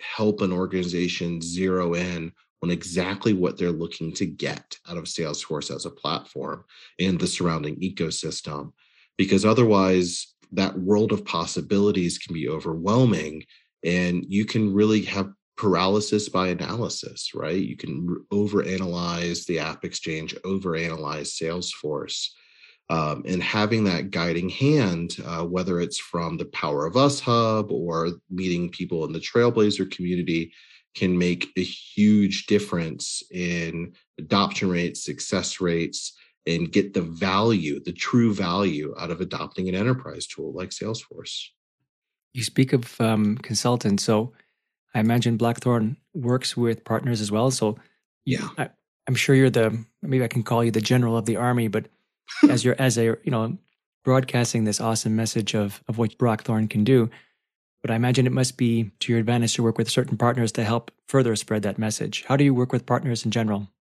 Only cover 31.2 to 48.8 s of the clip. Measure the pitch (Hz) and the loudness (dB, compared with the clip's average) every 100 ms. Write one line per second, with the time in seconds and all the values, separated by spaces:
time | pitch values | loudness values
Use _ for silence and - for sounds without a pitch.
31.2 | 90 87 - 92 90 - - - 107 107 | 2 0 -2 -4 -4 -8 -6 4 6 6
32.2 | 98 98 - 104 - 87 82 69 - - | 4 0 2 2 2 -2 -4 -6 -8 -8
33.2 | - 90 87 87 82 82 87 - _ - | -8 -6 -4 -2 -4 -6 -10 -14 _ -16
34.2 | 78 101 98 - 98 87 87 - - 71 | 0 2 2 0 0 0 -2 -4 -8 -8
35.2 | - 95 - - 87 85 78 - - - | -4 -2 -2 -2 0 0 -2 -6 -12 -14
36.2 | _ _ 80 82 82 101 98 98 82 82 | _ _ -4 -2 0 2 2 -2 -4 -4
37.2 | 95 95 113 104 78 69 90 - - 123 | 0 2 4 2 0 -4 -8 -8 0 4
38.2 | 117 101 90 92 98 76 73 - 85 87 | 4 2 0 0 0 0 -6 -8 -8 -6
39.2 | 90 - - - 92 92 117 127 80 78 | -6 -6 -8 -6 -4 0 0 0 -4 -12
40.2 | - - 78 90 92 - 104 117 - - | -12 -10 -10 -8 -10 -8 -8 -8 -12 -16
41.2 | - - - _ _ _ _ _ _ _ | -14 -12 -14 _ _ _ _ _ _ _
42.2 | _ 123 113 - 131 131 117 - 113 110 | _ -8 -2 2 4 2 0 0 2 4
43.2 | 104 120 - 107 123 120 107 98 - 107 | 2 0 -4 -2 0 2 2 0 2 2
44.2 | 117 - _ _ _ _ _ 117 110 120 | 0 -6 _ _ _ _ _ 0 2 4
45.2 | 120 113 117 117 127 120 110 143 _ 165 | 2 2 2 2 2 2 0 -4 _ -4
46.2 | 120 127 - - 117 113 - 110 131 113 | 0 0 0 0 0 0 -2 -2 0 -2
47.2 | 104 107 131 127 107 - - _ _ _ | 0 2 2 2 0 -2 -10 _ _ _
48.2 | - 185 208 - 127 _ | -4 -2 -4 -8 -8 _